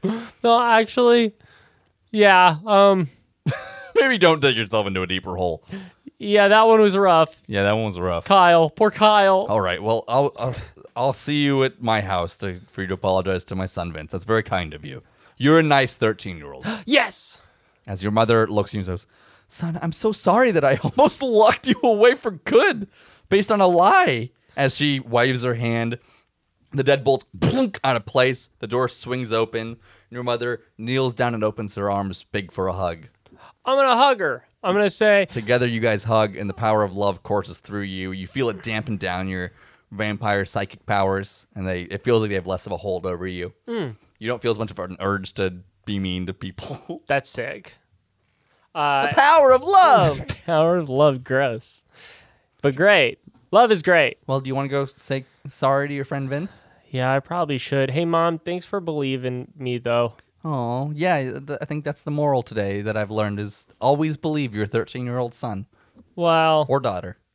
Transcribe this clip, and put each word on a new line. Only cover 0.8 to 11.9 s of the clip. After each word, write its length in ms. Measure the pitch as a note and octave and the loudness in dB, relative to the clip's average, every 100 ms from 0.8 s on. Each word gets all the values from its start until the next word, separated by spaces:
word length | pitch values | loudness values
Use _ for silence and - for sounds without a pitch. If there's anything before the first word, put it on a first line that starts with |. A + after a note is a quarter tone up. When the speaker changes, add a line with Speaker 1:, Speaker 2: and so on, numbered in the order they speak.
| A3+ - A#3+ A#3+ A3+ - _ _ _ _ _ _ _ | 2 2 4 4 2 -4 _ _ _ _ _ _ _
Speaker 2:
yeah, 460 | G#3+ G3+ F#3 F3+ D#3 G#3+ | 4 6 8 6 4 2
um, 440 | G3+ G3+ F#3+ D3+ _ _ _ - | 6 6 4 0 _ _ _ -8
Speaker 1:
<laughs> 500 | - - - - A#4 | -8 -8 -18 -4 2
Maybe 220 | F#4 E4+ | 2 4
don't 220 | E3+ D#3+ | 4 4
dig 140 | C#3 A2+ | 2 0
yourself 300 | G#2 A2+ G2 | 0 -2 0
into 140 | F#2 | -2
a 60 | F2+ | -4
deeper 280 | F#2 F#2+ F#2 | -4 -6 -4
hole. 280 | F2+ D#2+ - G3 F#3 _ - - | -4 -4 -10 -16 -16 _ -20 -12
Speaker 2:
yeah, 280 | G#3 G#3 G3+ | 0 4 6
that 140 | G#3+ A3+ | 6 6
one 120 | A3 | 6
was 160 | G#3 F#3+ | 4 4
rough. 400 | G3 E3 D#3+ - - | 4 4 2 -2 -8
Speaker 1:
Yeah, 160 | G2 | -2
that 100 | G2+ | 0
one 120 | G#2+ A2 | 0 -2
was 140 | F2+ | -4
rough. 240 | F2+ E2+ - | -4 -2 2
Speaker 2:
Kyle, 440 | G3 F3 E3+ D#3+ | 6 6 6 4
poor 200 | - G#3+ | 2 0
Kyle. 560 | - G#3+ G#3 G3 F#3+ G3+ | 4 4 6 4 4 2
Speaker 1:
All 100 | G#2+ | 0
right, 220 | F#2 F2+ | 0 -2
well, 220 | G#2 A2+ - | -2 -2 0
I'll, 240 | B2 C#3+ - | 0 0 -2
I'll, 180 | B2+ A#2+ - - - - | -8 -8 -12 -20 -14 -6
I'll 180 | C3 | -4
see 280 | B2+ - D3 | -4 -4 -2
you 200 | C#3+ C#3 | 0 2
at 180 | C3 - | 0 -2
my 180 | A#2 | -2